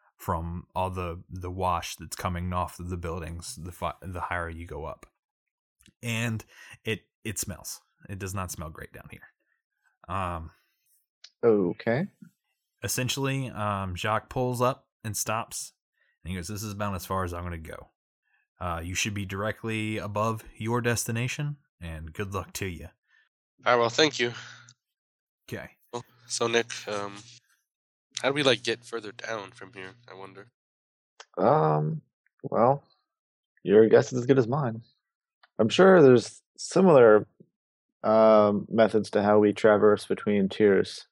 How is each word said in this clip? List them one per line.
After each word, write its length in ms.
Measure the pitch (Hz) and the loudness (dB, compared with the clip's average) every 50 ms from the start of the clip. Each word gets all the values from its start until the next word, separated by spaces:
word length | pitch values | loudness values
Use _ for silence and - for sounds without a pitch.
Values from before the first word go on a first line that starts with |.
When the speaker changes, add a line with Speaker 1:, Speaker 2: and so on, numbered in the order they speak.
| _ _ _ | _ _ _
Speaker 1:
from 520 | _ - - 92 82 82 85 85 87 - _ - | _ -6 -6 -4 -4 -4 -6 -8 -10 -12 _ -8
all 160 | 90 92 92 | -6 -6 -4
the, 360 | 92 92 90 87 85 92 - - | -4 -6 -6 -6 -8 -10 -12 -14
the 220 | - 92 90 90 | -14 -12 -10 -10
wash 460 | 90 92 92 90 87 85 - - - | -8 -6 -4 -4 -4 -4 -6 -10 -12
that's 180 | - 80 76 - | -14 -14 -14 -10
coming 380 | - - 92 90 87 87 90 90 | -8 -6 -6 -4 -4 -4 -4 -4
off 260 | 90 90 92 - - | -4 -6 -6 -8 -12
of 120 | 87 87 | -10 -8
the 60 | 92 | -8
buildings 600 | 87 85 85 82 92 82 80 82 85 82 - - | -8 -6 -8 -8 -8 -8 -10 -12 -12 -12 -14 -14
the 160 | - 78 92 87 | -14 -14 -14 -12
fi-, 260 | - 90 82 - - | -10 -8 -8 -8 -10
the 200 | - 92 92 87 | -12 -12 -10 -10
higher 280 | 85 - 90 87 85 82 | -8 -6 -6 -6 -6 -8
you 200 | 82 82 82 82 | -10 -12 -14 -14
go 160 | 76 71 78 | -12 -12 -12
up. 220 | 78 - - - - _ _ _ _ _ _ _ _ _ _ _ _ _ _ _ _ _ _ | -12 -14 -16 -20 -20 _ _ _ _ _ _ _ _ _ _ _ _ _ _ _ _ _ _
And 440 | - 117 117 113 117 120 110 107 - _ _ - - - - - - | -10 -8 -6 -4 -4 -4 -4 -6 -8 _ _ -20 -20 -20 -20 -12 -8
it, 240 | 110 110 95 _ _ _ _ - | -6 -6 -6 _ _ _ _ -12
it 160 | 110 104 - | -10 -8 -8
smells. 400 | - - 92 - - - - - _ _ _ _ - - | -8 -10 -10 -12 -14 -14 -16 -16 _ _ _ _ -16 -14
It 120 | 101 95 | -12 -10
does 140 | 98 95 92 | -10 -8 -8
not 180 | 98 92 90 - | -8 -8 -8 -10
smell 180 | - 82 78 | -10 -12 -12
great 220 | 80 - - - - | -14 -16 -18 -18 -18
down 160 | - - - | -20 -20 -20
here. 220 | - - - - _ _ _ _ _ _ _ _ _ _ _ _ _ _ _ - | -20 -20 -20 -20 _ _ _ _ _ _ _ _ _ _ _ _ _ _ _ -8
Um, 440 | 90 95 95 90 87 85 82 82 - _ _ _ _ _ _ _ _ _ _ _ _ _ - - _ _ - | -6 -6 -4 -4 -6 -8 -10 -12 -18 _ _ _ _ _ _ _ _ _ _ _ _ _ -20 -20 _ _ 2
Speaker 2:
Okay. 640 | 117 110 104 95 87 87 - - 117 113 139 185 202 _ _ - - _ _ _ _ _ _ _ _ _ _ - | 2 4 4 2 0 -2 -4 -2 -2 -2 -2 -2 -6 _ _ -20 -20 _ _ _ _ _ _ _ _ _ _ -10
Speaker 1:
essentially, 680 | 117 - - 127 123 - 139 135 135 135 135 135 120 | -8 -6 -4 -4 -4 -4 -4 -4 -4 -4 -4 -6 -8
um, 460 | - - 107 104 101 98 98 95 90 | -8 -6 -6 -4 -4 -4 -4 -6 -6
Jacques 320 | 87 - 110 107 107 - - | -6 -4 -2 -2 -2 -4 -6
pulls 320 | - 131 127 123 127 120 123 | -6 -4 -4 -4 -2 0 0
up 260 | 123 135 - _ _ _ _ - | 0 -2 -4 _ _ _ _ -12
and 140 | 110 101 | -10 -8
stops, 560 | - - - 110 113 117 - - - - - - _ _ _ _ _ _ _ _ _ - | -6 -4 -4 -4 -6 -6 -8 -10 -12 -12 -14 -16 _ _ _ _ _ _ _ _ _ -12
and 60 | 78 | -10
he 60 | 92 | -10
goes, 120 | 92 82 80 | -10 -10 -10
"This 140 | 110 98 110 | -10 -10 -10
is 100 | 107 101 | -10 -8
about 220 | 101 107 104 98 | -8 -6 -6 -6
as 100 | 90 - | -8 -8
far 180 | - 95 95 92 | -6 -6 -4 -4
as 120 | 87 87 | -6 -6
I'm 80 | 85 87 | -8 -8
gonna 160 | 90 85 82 | -10 -10 -10
go. 320 | 80 76 - - - _ _ _ _ _ _ _ _ _ _ _ _ _ _ - | -12 -14 -16 -16 -18 _ _ _ _ _ _ _ _ _ _ _ _ _ _ -10
Uh, 220 | 87 90 85 82 82 | -8 -8 -6 -6 -8
you 120 | 87 92 | -8 -6
should 180 | - - 113 104 | -6 -4 -4 -6
be 140 | 98 101 | -6 -8
directly 720 | 92 98 95 101 110 104 - - 113 110 110 107 107 107 104 | -8 -6 -6 -4 -6 -6 -6 -6 -6 -4 -4 -4 -4 -4 -6
above 440 | - 104 101 107 107 113 113 110 - - - | -6 -6 -4 -2 -2 -2 -4 -6 -10 -14 -14
your 240 | - 107 110 117 123 | -10 -6 -4 -2 -2
destination, 760 | 117 120 117 110 - - 117 113 123 127 - - 147 147 147 - _ _ _ - 87 | 0 0 -2 -2 -2 -4 -4 -4 -4 -4 -6 -6 -6 -6 -8 -10 _ _ _ -16 -14
and 320 | 85 80 78 80 82 80 | -12 -12 -12 -12 -12 -10
good 180 | - 104 98 98 | -8 -8 -6 -6
luck 220 | 95 85 - - | -8 -8 -8 -10
to 120 | - 101 | -8 -8
you." 220 | 95 87 78 - 85 _ _ _ _ _ _ _ _ _ _ _ _ _ _ - | -8 -8 -10 -14 -18 _ _ _ _ _ _ _ _ _ _ _ _ _ _ 0
Speaker 3:
All 60 | 110 123 | 2 2
right, 20 | 120 | 2
well, 120 | 117 113 | 2 0
thank 280 | 113 - 160 147 - - | 2 2 2 2 2 -2
you. 140 | 127 - - - - - - - - _ _ _ _ _ _ _ _ _ _ _ _ _ _ _ _ | -4 -4 -4 -8 -16 -20 -20 -20 -20 _ _ _ _ _ _ _ _ _ _ _ _ _ _ _ _
Speaker 1:
Okay. 300 | - 113 98 64 - _ _ _ _ - | -14 -14 -14 -14 -16 _ _ _ _ -14
Speaker 3:
Well, 100 | 120 120 _ _ _ _ | -14 -14 _ _ _ _
so, 200 | - - - 120 | -10 -6 -2 -2
Nick, 260 | 117 117 117 117 117 - - - - | 0 2 2 0 0 -6 -12 -10 -8
um, 340 | 104 104 101 101 101 101 - - - - _ _ _ _ _ _ _ _ _ _ _ _ _ _ - - - | -8 -6 -8 -8 -12 -14 -20 -20 -20 -20 _ _ _ _ _ _ _ _ _ _ _ _ _ _ -10 -6 -4
how 60 | 127 | -2
do 60 | 139 | 0
we, 80 | 147 147 | 2 2
like, 200 | 135 123 117 120 | 2 2 0 0
get 240 | 117 117 113 - | -4 -4 -6 -6
further 260 | - - 117 104 104 - | -12 -14 -12 -12 -14 -16
down 380 | - - - 113 110 98 95 | -14 -12 -10 -10 -10 -10 -12
from 240 | 95 - 98 95 92 | -16 -20 -20 -20 -18
here, 220 | 98 92 95 95 _ _ - | -16 -16 -16 -18 _ _ -20
I 60 | 90 | -18
wonder? 360 | 95 95 95 95 98 101 117 _ _ _ _ _ _ _ _ _ _ _ _ _ - - _ _ | -18 -18 -18 -18 -20 -20 _ _ _ _ _ _ _ _ _ _ _ _ _ _ -20 -20 _ _
Speaker 2:
Um, 640 | - 92 110 143 156 156 156 156 156 151 156 160 151 - _ _ _ _ _ _ _ - | 0 2 2 4 4 2 2 0 0 -2 -4 -6 -8 -12 _ _ _ _ _ _ _ -12
well, 380 | - - 95 110 127 139 147 - _ _ _ _ _ _ _ _ _ _ _ _ _ _ _ - | -6 0 2 2 2 2 0 -4 _ _ _ _ _ _ _ _ _ _ _ _ _ _ _ 0
your 240 | - 98 110 110 110 | 4 6 6 8 8
guess 200 | - 117 123 - | 8 6 4 4
is 100 | 131 123 | -2 -2
as 60 | 120 | 0
good 120 | - 139 127 | 2 2 2
as 100 | 113 107 | 2 0
mine. 340 | 127 151 147 117 110 113 - _ _ _ _ _ _ _ _ _ _ _ _ _ _ - | 0 -4 -4 -4 -6 -8 -14 _ _ _ _ _ _ _ _ _ _ _ _ _ _ 0
I'm 100 | 110 117 | 0 2
sure 320 | - - 180 190 190 180 | 4 6 8 8 10 10
there's 420 | 151 131 123 120 101 - - - _ _ _ | 10 10 10 8 6 2 -8 -18 _ _ _
similar, 680 | - - - - 165 190 185 160 135 120 113 107 104 104 - _ _ - _ _ _ _ _ _ _ _ _ _ _ - | -18 -10 -4 0 4 6 8 10 10 10 10 10 8 6 2 _ _ -20 _ _ _ _ _ _ _ _ _ _ _ 0
um, 640 | 110 110 110 110 110 110 107 104 104 104 104 107 - | 2 4 6 8 8 8 8 6 6 4 0 -2 -2
methods 400 | - 110 113 104 - 110 104 - | 2 4 4 4 4 2 0 0
to 120 | - 104 101 | 0 2 4
how 180 | 104 104 104 | 4 6 6
we 120 | 104 104 98 | 6 4 4
traverse 540 | - - 110 104 104 104 107 104 101 - | 4 4 6 6 6 6 6 4 4 0
between 420 | - 101 - - 107 104 101 98 95 | -4 -6 -4 -2 0 0 0 0 0
tiers 580 | - - 110 101 98 95 95 - - - - _ | 0 2 4 4 4 4 2 -2 -6 -16 -18 _